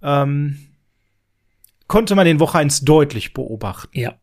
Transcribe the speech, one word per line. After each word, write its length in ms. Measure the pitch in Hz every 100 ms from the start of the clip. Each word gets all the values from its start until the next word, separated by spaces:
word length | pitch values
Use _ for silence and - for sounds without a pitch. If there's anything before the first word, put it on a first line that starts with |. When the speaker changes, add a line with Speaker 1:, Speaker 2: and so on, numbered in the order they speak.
Speaker 1:
Ähm, 540 | 143 143 139 143 147 143 - _ _ _ _ _ _ _ _ _ _ _ -
konnte 280 | 208 226
man 120 | 196 175
in 140 | 151
Woche 160 | 156 170
eins 220 | 143 -
deutlich 540 | 135 156 143 120 -
beobachten, 640 | - 123 113 107 - - -
Speaker 2:
Ja. 160 | 117 -